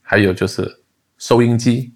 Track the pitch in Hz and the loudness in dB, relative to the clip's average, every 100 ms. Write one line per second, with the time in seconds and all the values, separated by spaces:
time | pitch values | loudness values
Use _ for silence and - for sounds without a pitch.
0 | - 113 98 92 92 - 98 - _ _ | 0 0 2 0 -4 -4 -8 -10 _ _
1 | _ _ - 117 120 117 120 120 127 | _ _ 0 2 2 0 0 -2 -4